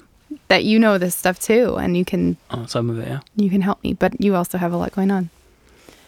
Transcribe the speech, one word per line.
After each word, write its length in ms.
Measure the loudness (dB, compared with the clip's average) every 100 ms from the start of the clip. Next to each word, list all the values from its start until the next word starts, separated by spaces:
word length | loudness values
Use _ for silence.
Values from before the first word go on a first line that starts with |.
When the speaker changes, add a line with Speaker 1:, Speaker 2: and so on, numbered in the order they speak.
| _ _ _ -18 _
Speaker 1:
that 160 | -2 2
you 120 | 4
know 200 | 4 2
this 180 | 0 -2
stuff 240 | -2 -4
too, 380 | 0 2 2 0
and 160 | -2 0
you 80 |
can 320 | 0 0 -2 -2 _
Speaker 2:
Oh, 140 | -10 -4
some 240 | -2 -2
of 100 | -4
it, 80 | -6
yeah. 120 | -8 -8 -2
Speaker 1:
you 120 | 2
can 120 | 2
help 200 | 0 -2 -4
me, 80 |
but 260 | 0 -2 0
you 160 | 0 2
also 220 | 0 -2
have 160 | -2
a 40 | -2
lot 140 | -4
going 180 | 0 0
on. 200 | 2 -2 -8 _ _ _ -20 -20 -20